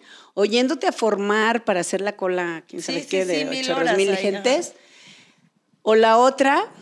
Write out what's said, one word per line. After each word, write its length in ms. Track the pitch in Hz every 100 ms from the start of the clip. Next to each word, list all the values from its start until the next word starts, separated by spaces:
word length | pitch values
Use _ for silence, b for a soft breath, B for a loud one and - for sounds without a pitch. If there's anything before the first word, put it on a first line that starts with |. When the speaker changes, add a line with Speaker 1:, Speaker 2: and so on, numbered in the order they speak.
| B B B -
Speaker 1:
o 100 | 202
yéndote 400 | 233 254 320 381
a 60 |
formar 720 | - 220 202 202 214 220 233 220
para 140 | 180
hacer 220 | 170 190
la 140 | 202 202
cola, 480 | 185 180 175 165 -
quién 160 | 175
sabe 180 | - -
Speaker 2:
Sí, 60 | -
Speaker 1:
qué, 180 | 190 185
Speaker 2:
sí, 60 |
Speaker 1:
de 80 | 160
Speaker 2:
sí, 60 | 135
mil 240 | 262 262
Speaker 1:
ochocientos 260 | 262 247 202
mil 100 | 196
Speaker 2:
horas 100 | 190
ahí, 160 | 202 196
ajá. 80 |
Speaker 1:
gentes. 300 | 247 302 349 - b b b b b b b _ _ _
O 140 | 208 220
la 220 | 220 226
otra 480 | 254 262 269 302 - b